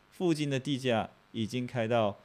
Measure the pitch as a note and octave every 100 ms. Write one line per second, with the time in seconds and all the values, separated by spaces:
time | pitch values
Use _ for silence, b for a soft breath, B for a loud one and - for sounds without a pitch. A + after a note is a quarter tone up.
0 | b - F3+ D3+ D3 C3+ D3 C3 C3 A2+
1 | F2+ - _ A2+ G#2 B2+ B2 B2+ A2+ A#2+
2 | G#2 G2+